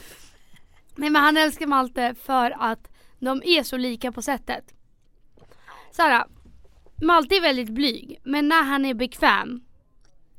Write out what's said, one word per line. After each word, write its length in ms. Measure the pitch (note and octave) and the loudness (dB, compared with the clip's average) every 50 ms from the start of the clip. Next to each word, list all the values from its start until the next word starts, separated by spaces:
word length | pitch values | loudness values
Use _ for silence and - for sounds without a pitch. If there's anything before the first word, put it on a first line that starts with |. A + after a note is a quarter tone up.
| - - - - - - - - - - - - - _ _ - _ - - | -20 -20 -20 -20 -20 -20 -20 -20 -20 -20 -20 -20 -20 _ _ -20 _ -20 -10
Nej, 140 | - C#4+ D4+ | -6 -4 2
men 120 | D4+ D4+ | 2 4
han 160 | C#4+ D4+ D4+ | 4 6 4
älskar 300 | D#4 D#4 D4+ - - D#4+ | 4 2 2 0 -4 -2
Malte 480 | D4 C#4+ C4 B3+ B3 - C4 A#3+ A#3+ A#3+ | 0 2 2 0 0 -2 -2 -4 -4 -4
för 360 | - - - C4 C4 A#3+ B3 - A3+ | -6 -6 -2 0 0 0 0 -2 -4
att 320 | A#3+ A3+ A3+ - - - - - - - - _ | -4 -4 -4 -6 -12 -20 -20 -20 -20 -20 -14 _
de 220 | B3+ C4 C4+ C4 - | -6 -4 -4 -4 2
är 180 | F4+ E4+ D#4 B3 | 2 2 2 2
så 140 | - C4 | -2 -6
lika 340 | B3+ B3 B3+ A#3 - - B3 | -4 -4 -6 -6 -6 -8 -8
på 100 | A3+ A#3+ | -8 -8
sättet. 520 | G#3+ D4 C#4 - - - - - - - - _ _ _ _ _ _ _ _ _ - - _ - - - - - - - - - - - | -4 -4 -4 -4 -4 -8 -10 -10 -10 -18 -20 _ _ _ _ _ _ _ _ _ -20 -20 _ -20 -20 -20 -20 -20 -20 -20 -20 -20 -20 -12
Så 100 | - - | 0 2
här, 240 | E4+ D4+ B3 - - - - - - - - - - - _ - _ - - - | 2 4 4 2 0 -4 -12 -20 -20 -20 -20 -20 -20 -20 _ -20 _ -18 -10 -2
Malte 340 | D4+ E4 F4 E4 C#4+ A#3+ F#4+ | 2 4 4 4 4 2 0
är 60 | G4 | 2
väldigt 280 | E4+ D4+ C4+ B3 A#3+ G#3+ | 2 2 0 0 -4 -6
blyg, 500 | A3 B3 C#4+ C4 - - - - - - - | -4 -2 -2 -2 -2 -4 -12 -18 -20 -14 -8
men 240 | C4 C#4 D4 D4 | -4 -2 0 0
när 160 | D4 E4 E4 D4 | 2 2 2 2
han 220 | C4+ C#4 C#4 C4+ | 2 0 0 0
är 80 | C4+ B3+ | -2 -2
bekväm, 720 | G#3+ B3+ B3+ - - D#4+ C4 G#3 G3 - - B3 B3 - - - _ _ _ _ _ _ _ _ - - _ _ | -4 -4 -6 -2 0 2 2 2 2 -2 -6 -12 -14 -16 -20 -20 _ _ _ _ _ _ _ _ -20 -20 _ _